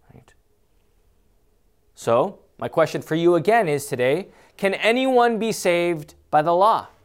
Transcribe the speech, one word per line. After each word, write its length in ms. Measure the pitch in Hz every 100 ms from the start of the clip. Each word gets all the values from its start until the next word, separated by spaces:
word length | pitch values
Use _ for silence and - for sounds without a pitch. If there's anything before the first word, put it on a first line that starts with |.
| _
Right? 220 | - _ _ _ _ _ _ _ _ _ _ _ _ _ _ _ _ _
So, 460 | _ - 117 185 - _ _
my 100 | 120
question 320 | - 156 156
for 140 | -
you 200 | 160 170
again 320 | 175 156 233 185
is 200 | 147 -
today, 420 | 123 127 156 202 _ _ -
can 160 | 196
anyone 640 | 170 190 240 262 247 240 220
be 120 | 226
saved 640 | - 185 175 175 165 147 _ _
by 120 | 151
the 120 | 156
law? 340 | 175 208 180 85 _